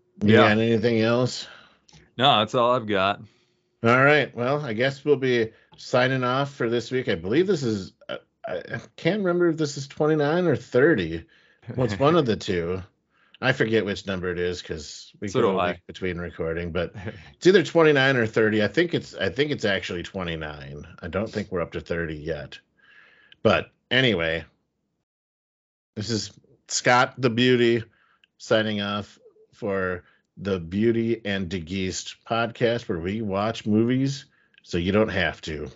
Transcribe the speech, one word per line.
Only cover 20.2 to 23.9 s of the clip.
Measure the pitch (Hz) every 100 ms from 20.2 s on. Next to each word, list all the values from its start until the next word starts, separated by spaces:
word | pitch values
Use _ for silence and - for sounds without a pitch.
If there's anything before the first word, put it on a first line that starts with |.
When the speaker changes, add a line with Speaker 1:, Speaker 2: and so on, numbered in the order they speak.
| 87 82 78 76 69 73 - -
Speaker 1:
I | 87
don't | 92 110
think | 107 98
we're | 90
up | 80
to | 85
thirty | 78 85 82 78
yet. | 76 76 69 - _ _ _ _ _ _ _ -
But | 110 85 - _ _